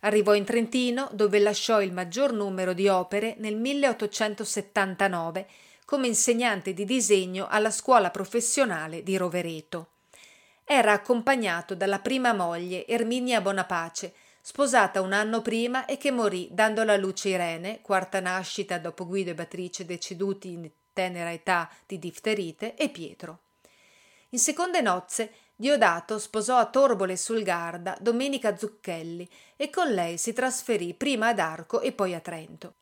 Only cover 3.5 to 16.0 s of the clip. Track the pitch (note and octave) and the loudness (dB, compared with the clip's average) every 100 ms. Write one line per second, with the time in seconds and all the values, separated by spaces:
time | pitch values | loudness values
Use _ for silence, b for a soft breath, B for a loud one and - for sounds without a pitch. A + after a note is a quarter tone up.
3.5 | G#3+ A#3+ C#4+ C#4 A#3 G#3 - G#3+ G3+ G#3+ | -2 -2 2 2 2 -4 -2 -2 -2 -6
4.5 | - G3+ - F#3+ F#3 G3 F3 E3 E3+ F#3+ | -6 -2 0 0 2 0 0 -4 -6 -10
5.5 | B B B - C#4+ B3+ A3 - A#3 A#3+ | B B B -4 -2 0 2 2 4 2
6.5 | G3+ F#3+ F3+ G3+ B3+ G3 G3+ F#3 F#3 G3 | 0 -4 -4 0 0 4 4 4 -4 -2
7.5 | G#3+ G#3+ G#3 - B3 F#3 - F#3+ A#3+ A#3 | 2 2 0 6 6 6 -2 -2 -2 0
8.5 | - B3+ E3 D#3 E3 F3 F#3+ F3+ F3 E3+ | 2 2 0 -6 -8 -2 0 0 -2 -4
9.5 | D#3+ - F3 D#3+ _ b b b b b | -8 -10 -12 -12 _ b b b b b
10.5 | b - C#4+ G#3+ G3+ - A#3+ A3+ C4+ G#3+ | b 0 4 6 4 4 0 2 2 2
11.5 | E3+ - F#3 G3 G3 G#3+ C4 B3 G#3+ F3 | -2 -4 -2 0 0 0 2 2 2 0
12.5 | E3+ F3+ F#3 - A#3 A3+ B3 B3 A#3 G3 | -2 -6 -6 -2 -2 0 -2 0 0 0
13.5 | G3 F3+ F3 E3 - F3+ b b b - | -2 -2 -4 -4 -8 -12 b b b -16
14.5 | - C#4 A#3+ F#3+ G3 F#3+ G3 G#3+ A3+ A3 | -2 4 6 4 2 0 0 0 -2 0
15.5 | A3+ A#3 B3+ A#3+ C#4 | -2 0 -2 -4 -2